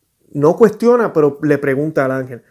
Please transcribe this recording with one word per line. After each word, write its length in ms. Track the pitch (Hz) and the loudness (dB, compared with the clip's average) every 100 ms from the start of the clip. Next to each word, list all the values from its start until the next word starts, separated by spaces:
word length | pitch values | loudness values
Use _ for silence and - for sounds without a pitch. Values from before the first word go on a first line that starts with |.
| _ _ _ | _ _ _
no 240 | 147 143 180 | -2 0 4
cuestiona, 580 | 220 208 233 240 208 | 2 2 0 0 0
pero 240 | 165 147 139 | 0 0 0
le 140 | 151 143 | -2 -2
pregunta 480 | 139 135 151 156 | -2 -4 -2 -2
al 60 | 135 | -2
ángel. 320 | 131 127 120 - | -4 -8 -14 -20